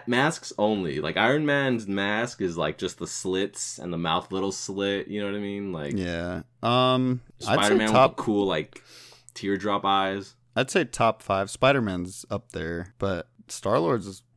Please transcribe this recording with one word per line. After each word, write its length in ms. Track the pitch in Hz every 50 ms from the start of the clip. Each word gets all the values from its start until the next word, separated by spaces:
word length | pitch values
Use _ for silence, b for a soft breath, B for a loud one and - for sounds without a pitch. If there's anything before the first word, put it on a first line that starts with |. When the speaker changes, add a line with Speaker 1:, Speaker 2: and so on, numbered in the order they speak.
| - 120
Speaker 1:
masks 460 | 120 123 139 160 160 - - - - -
only. 420 | 104 107 107 101 90 78 67 76
Like, 160 | 76 80 82 92
Iron 280 | 110 120 139 151 156
Man's 400 | 147 143 143 139 131 123 113 107 98
mask 540 | 98 98 98 101 104 110 120 117 - -
is, 160 | 98 90 82 85
like, 200 | 78 76 76 -
just 200 | 95 87 - -
the 100 | 90 -
slits 680 | - - - 92 92 92 101 - - - - - - -
and 140 | - 90 85
the 40 | 82
mouth 340 | 85 82 80 90 - -
little 200 | 95 95 95 98
slit, 560 | 95 - - - 95 98 98 101 101 98 - -
you 120 | 104 104
know 60 | 101 101
what 80 | 101
I 40 | 104
mean? 300 | 101 101 101 101 101 98
Like, 220 | 90 78 73 71 - 98
Speaker 2:
Yeah. 440 | 92 87 85 85 87 87 90 87 - - _ _ -
Um, 580 | 117 120 127 127 127 127 127 127 127 127 123 - - - -
I'd 20 | -
say 100 | 104 120
Speaker 1:
Spider-Man 360 | 101 101 104 107 - 110 110
Speaker 2:
top 200 | 110 123 135 127
Speaker 1:
with 60 | - -
the 60 | -
cool, 220 | 117 104 101 101 95
like, 340 | 85 78 76 - - - B B B B B B B B B B -
teardrop 520 | - - 98 101 92 95 104 101 98 98
eyes. 480 | 98 98 98 98 95 98 101 98 - - _ _ _ _
Speaker 2:
I'd 160 | 113 135 -
say 140 | - 190 151
top 360 | - - - 117 113 110 -
five. 280 | - - 98 98 98 98
Spider-Man's 760 | - - 131 131 143 135 113 101 92 90 87 92 - - - -
up 200 | 107 98 - _ -
there, 400 | 80 78 82 85 85 87 92 - _
but 300 | 98 98 92 85 - - _ - - -
Star-Lord's 600 | - - - 98 113 143 170 165 135 110 85 98
is 160 | 95 - - _ _